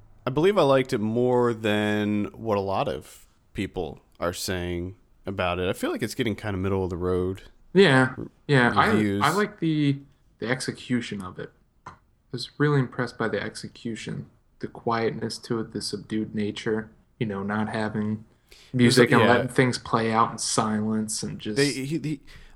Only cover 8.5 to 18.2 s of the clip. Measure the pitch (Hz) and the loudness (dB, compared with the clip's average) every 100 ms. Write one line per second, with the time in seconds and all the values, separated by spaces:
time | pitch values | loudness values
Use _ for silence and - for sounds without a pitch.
8.5 | 139 120 110 175 214 104 98 135 185 202 | 4 6 4 4 4 2 2 2 2 -2
9.5 | - 165 151 147 139 - _ _ _ 110 | -2 -2 2 2 0 -6 _ _ _ -4
10.5 | 131 - 113 - 123 117 101 92 87 - | -4 -4 -10 -4 -4 -4 -8 -10 -12 -14
11.5 | _ _ _ - - _ _ _ 123 - | _ _ _ -20 -20 _ _ _ -12 -12
12.5 | - 147 143 123 - 120 - 110 104 110 | 0 2 2 0 -2 -6 -2 -2 -2 -4
13.5 | - - - 117 110 - - - _ _ | -10 -14 -12 -10 -8 -8 -10 -12 _ _
14.5 | _ 110 - - 113 113 113 113 - - | _ -12 -8 -4 -2 -2 -2 -8 -8 -6
15.5 | 117 110 104 - 104 - 110 107 110 104 | -6 -4 -8 -8 -8 -6 -4 -4 -4 -4
16.5 | 107 117 107 107 - _ _ 110 98 98 | -4 -4 -4 -4 -16 _ _ -6 -4 -4
17.5 | 104 107 113 107 107 107 110 | -2 -2 -2 -4 -2 -4 -4